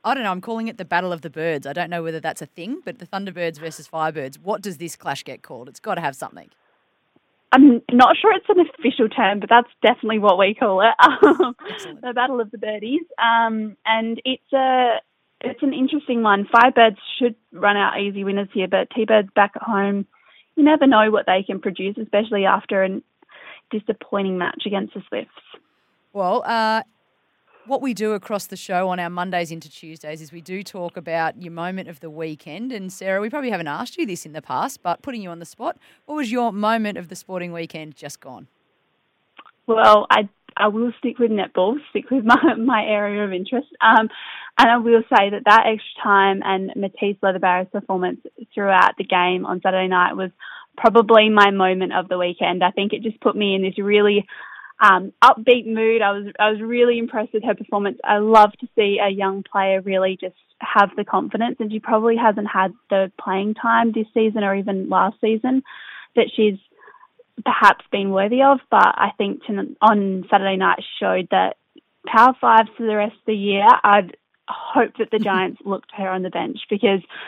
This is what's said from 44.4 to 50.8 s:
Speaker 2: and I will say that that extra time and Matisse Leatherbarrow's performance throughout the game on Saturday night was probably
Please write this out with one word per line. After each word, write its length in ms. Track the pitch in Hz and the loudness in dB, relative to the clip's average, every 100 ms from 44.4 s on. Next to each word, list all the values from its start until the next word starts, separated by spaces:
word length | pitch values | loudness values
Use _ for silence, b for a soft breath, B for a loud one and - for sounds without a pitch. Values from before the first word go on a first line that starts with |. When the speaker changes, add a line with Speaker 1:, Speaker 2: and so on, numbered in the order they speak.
| B - | B 2
Speaker 2:
and 120 | 233 | 4
I 60 | 240 | 4
will 240 | 226 226 226 | 4 4 6
say 220 | 233 202 | 4 4
that 140 | 202 214 | 0 6
that 180 | 220 226 | 6 6
extra 360 | 220 - - | 0 -6 -6
time 400 | - 202 196 196 | 2 4 4 2
and 280 | 196 190 190 - | -2 -4 -4 -6
Matisse 400 | 196 - 202 202 | -6 -4 -4 -2
Leatherbarrow's 480 | 196 185 185 180 185 | -2 0 0 0 -2
performance 500 | 202 - 185 180 175 - - 233 | -6 -6 -4 -4 -6 -14 -20 -14
throughout 440 | - 202 185 185 - | -4 2 4 4 2
the 60 | |
game 420 | 190 185 180 185 185 | -2 0 0 -2 -4
on 140 | 180 | -4
Saturday 260 | 190 185 185 | -2 -2 0
night 260 | 180 180 | 2 0
was 160 | - 190 - B B B | 0 -8 -10 B B B
probably 520 | - | 0